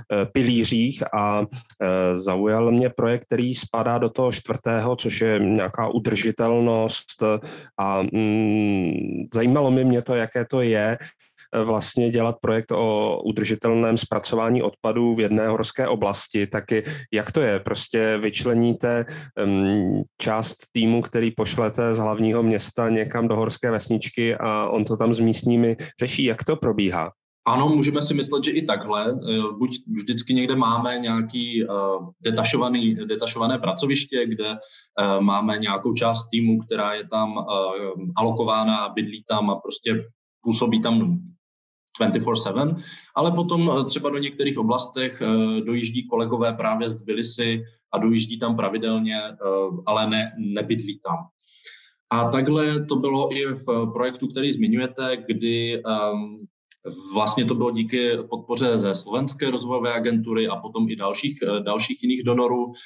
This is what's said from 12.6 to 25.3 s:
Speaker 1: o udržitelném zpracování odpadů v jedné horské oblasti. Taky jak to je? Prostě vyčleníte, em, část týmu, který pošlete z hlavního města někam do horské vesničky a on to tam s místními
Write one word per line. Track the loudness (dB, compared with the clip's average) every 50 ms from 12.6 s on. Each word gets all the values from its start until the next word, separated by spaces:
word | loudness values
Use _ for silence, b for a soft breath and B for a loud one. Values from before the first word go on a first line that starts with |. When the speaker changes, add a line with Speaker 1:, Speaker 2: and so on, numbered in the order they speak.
| 0 0
Speaker 1:
o | 0 0 2 2 2 2 2 0 0 -2 -2
udržitelném | -2 -2 -2 0 -2 -2 0 2 2 2 4 4 4 2 2
zpracování | 0 0 -2 -2 -2 0 0 0 2 2 2 2
odpadů | 2 0 -4 _ -4 -2 0 2 2 2 2
v | 2
jedné | 2 2 2 2 2 2
horské | 0 0 0 -2 -2 -2 0 0
oblasti. | 0 0 0 0 0 -2 -4 -2 -2 -2 -2 0
Taky | -2 -6 -2 0 0 0 0 -2 -8 -10 -10 B -2
jak | -2 -2 0
to | 0 2
je? | 2 2 2 0
Prostě | -2 -4 -4 -4 -4 -2 0 0 2 2 2 0
vyčleníte, | 0 -2 -2 0 0 2 2 4 4 2 2 0 0 0 0 0 -2 B B B B -12 B -2
em, | 0 2 2 2 2 2 2 2 2 2 0 0 -2 -4 _ -6
část | -4 -2 0 0 0 -2 -4 -6 -8 -6
týmu, | -2 0 2 2 2 2
který | 0 0 -2 0 0 0
pošlete | 0 -2 -4 -2 0 0 0 0 0 0 0 0 2
z | 0
hlavního | 0 0 0 2 2 2 2 2 2
města | 2 2 2 0 -4 -2 -2 0 2
někam | 2 0 0 0 -2 0 0 2
do | 2
horské | 2 0 -2 -2 -2 -2 0
vesničky | 0 0 0 0 0 0 0 -2 -2 0 0 0 0
a | 0 0 -2 0 0 0 0
on | 0 0 0
to | 0 0 0
tam | 2 2 2
s | 4
místními | 4 4